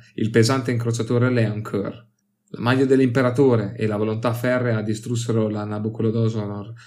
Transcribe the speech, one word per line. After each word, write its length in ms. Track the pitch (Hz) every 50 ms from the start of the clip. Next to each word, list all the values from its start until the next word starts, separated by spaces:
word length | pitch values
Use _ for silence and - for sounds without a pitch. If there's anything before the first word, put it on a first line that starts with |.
| - - _
il 140 | - 113 107
pesante 420 | 113 117 113 123 135 131 120 131
incrociatore 580 | 123 113 117 117 117 117 113 113 123 120 120 127
Leoncoeur. 800 | 127 123 110 101 104 104 - - - 101 98 - - - - _ _ _ _ _ _ _ _ _ -
La 60 | -
Maglio 260 | 110 120 131 131 139
dell'Imperatore 880 | 127 135 131 135 127 117 135 127 123 117 127 143 131 120 110 104 98 - -
e 100 | 110 107
la 80 | 104
Volontà 380 | 104 110 107 110 110 - 123 113
Ferrea 480 | - - 123 127 127 120 120 113 110
distrussero 640 | 104 110 107 - - 120 120 113 - - 113 113 110 107
la 160 | 107 107 104
Nabucodonosor 1120 | 104 107 104 104 110 - - 113 113 110 117 113 110 107 110 104 101 101 104 101 113 117 - -